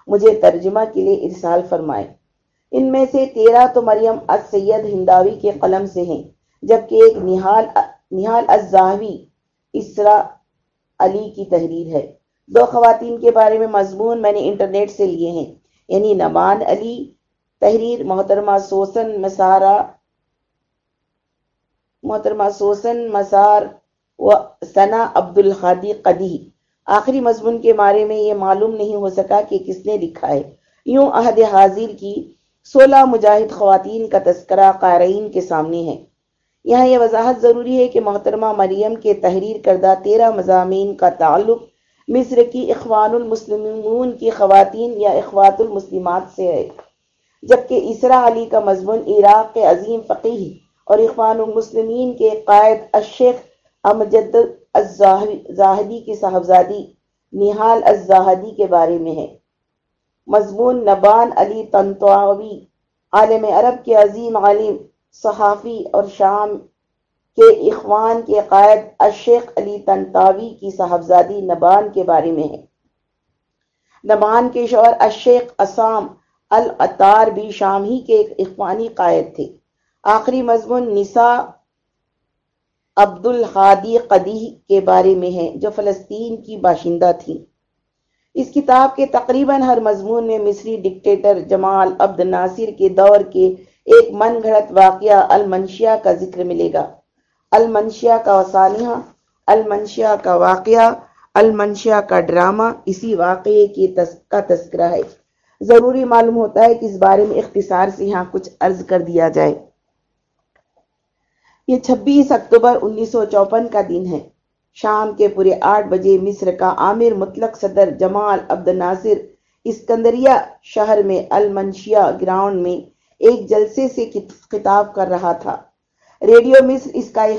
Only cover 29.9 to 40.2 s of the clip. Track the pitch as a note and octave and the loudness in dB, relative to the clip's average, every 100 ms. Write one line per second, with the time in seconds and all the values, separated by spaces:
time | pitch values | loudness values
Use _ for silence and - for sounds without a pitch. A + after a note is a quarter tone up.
29.9 | G#3 E3+ - - C#3+ - _ _ _ C4 | -6 -6 -8 -4 -4 -6 _ _ _ -2
30.9 | C4 C#4 - A#3 A3 A3 G3 G3 F#3+ A3+ | 2 2 2 0 2 2 4 4 2 -8
31.9 | G3+ G3 G#3 - _ _ _ _ C4+ C4+ | -10 -12 -12 -14 _ _ _ _ 4 6
32.9 | C#4 C4 A3+ G#3 G#3+ A3 - G3+ F#3+ F#3+ | 6 4 4 4 2 0 -2 2 2 0
33.9 | A3+ A3 G3 F3+ F3 - F#3+ G3 F#3+ F#3 | -8 -2 0 0 -2 -2 4 4 4 2
34.9 | F3 F3+ G3+ G#3+ - F3+ D#3+ D#3+ E3+ E3 | 2 2 -2 -6 -8 -4 -4 -4 -6 -8
35.9 | - - _ _ _ _ _ - B3 B3+ | -10 -16 _ _ _ _ _ 0 2 4
36.9 | B3+ A3+ A3 A#3+ A#3+ A#3 A#3 A#3+ B3+ B3 | 2 2 0 -2 2 2 2 0 0 0
37.9 | A#3 G#3 G3+ - G#3+ A3 G#3 F#3+ G3 G#3+ | -2 -2 -4 -6 -4 -4 0 -2 -2 -4
38.9 | A3+ G#3+ G3+ F#3 F#3+ G#3+ A3 - F#3 F#3+ | -4 -2 -2 -2 -2 -4 -4 -2 2 2
39.9 | F#3+ G3+ A3 | 0 0 2